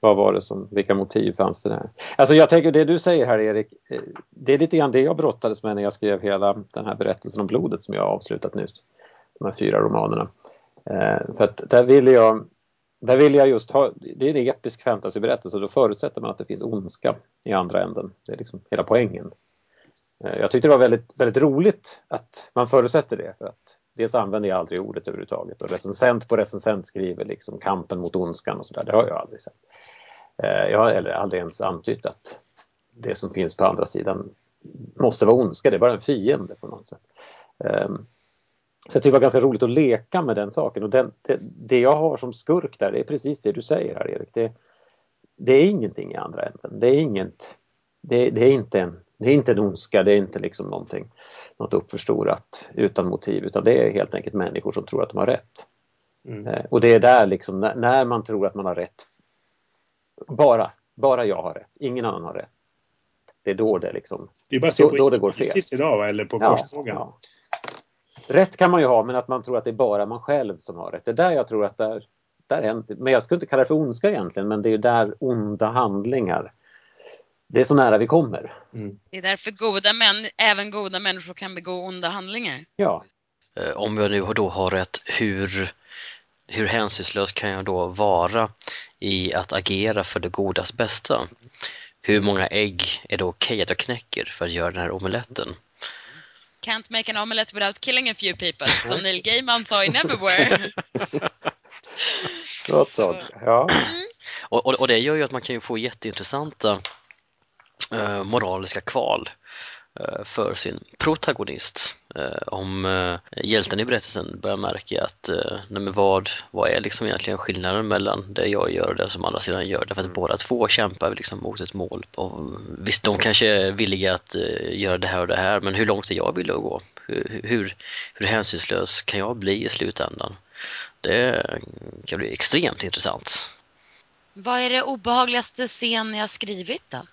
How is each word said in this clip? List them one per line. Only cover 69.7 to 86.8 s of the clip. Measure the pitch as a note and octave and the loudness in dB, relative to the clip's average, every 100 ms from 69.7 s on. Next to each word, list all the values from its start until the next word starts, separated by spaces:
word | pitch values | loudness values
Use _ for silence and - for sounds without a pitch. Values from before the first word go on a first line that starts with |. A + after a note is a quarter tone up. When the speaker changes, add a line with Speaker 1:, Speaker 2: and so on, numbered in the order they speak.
Speaker 1:
är | |
bara | A2 B2+ G#2 G2+ | 0 2 2 -2
man | A#2 | -6
själv | A#2+ C#3+ A#2 F2 | -2 -2 -2 -8
som | - E2+ | -12 -12
har | F2 | -10
rätt. | F2 | -10
Det | - | -6
är | |
där | A#2 F3+ | 0 2
jag | D#3+ A#2+ | 2 0
tror | A2 | -2
att | G#2 - | -2 -2
där, | A2 A2 A2 _ _ _ _ | -4 -4 -12 _ _ _ _
där | D3 | -2
händer, | A2+ A2+ A2 G#2+ | -2 -4 -6 -6
men | B2+ | 2
jag | C3 | 2
skulle | A2 F3 | 2 -2
inte | D3 | 0
kalla | C3+ | 2
det | B2+ | 4
för | |
ondska | D#3 D3+ A#2 G3+ | 2 0 0 0
egentligen, | F#3+ F2+ - G2+ | 0 -4 -6 -4
men | G#2+ | -2
det | G#2+ | 0
är | A2 | 2
där | A#2 A#2 G#2+ - | 4 4 2 -2
onda | C3 A#2+ G#2 G#2 A2 | -2 -2 -2 -2 0
handlingar... | A#2+ A#2 G2 G#2 C3 G2+ E2+ - _ _ _ _ _ - - _ _ _ | 0 0 -2 -2 -2 0 -2 -4 _ _ _ _ _ -20 -20 _ _ _
Det | A#2 | 2
är | |
så | B2+ | 4
nära | D3 B2+ G#2+ | 6 6 4
vi | A2+ | 4
kommer. | D#3+ C#3 - - - _ | 2 2 -4 -12 -18 _
Speaker 2:
Mm. | A#2 G#2 G2+ _ | -14 -12 -14 _
Speaker 3:
Det | F#3+ | -8
är | |
därför | F#3 G3 - | -4 -4 -6
goda | G3 A3 G3 G3+ | -4 -2 2 2
män-, | A3 A3 G3+ A3 - | 4 4 2 -2 0
även | A3 G3 G#3 | 2 2 -2
goda | G#3 G3 G3 | -6 -6 -6
människor | G3+ F#3 E3+ | -4 -6 -10
kan | F3+ F#3+ | -14 -12
begå | F#3 E3+ | -12 -10
onda | F3+ F3+ F#3 E3+ | -10 -8 -6 -6
handlingar. | G3 F#3 G#3+ A3+ C3 D#3+ _ | -6 -8 -8 -8 -10 -14 _
Speaker 1:
Ja. | G3 E2+ - _ _ _ _ - | -2 -2 -8 _ _ _ _ -10
Speaker 4:
Eh, | D#2+ - | -8 -4
om | G#2+ G#2+ | -4 0
jag | G#2 | 2
nu | G2+ G2 | 2 -2
då | A2 G2 | -2 -2
har | F2 F#2+ | 0 0
rätt, | F#2+ F#2 - | 0 -2 -8
hur | - - A2+ F#2+ G2 F#2+ F#2+ - _ - - - _ _ _ | -6 -2 -2 -2 -4 -4 -6 -8 _ -20 -18 -20 _ _ _
hur | - A2 | -4 -2
hänsynslös | A2+ | 0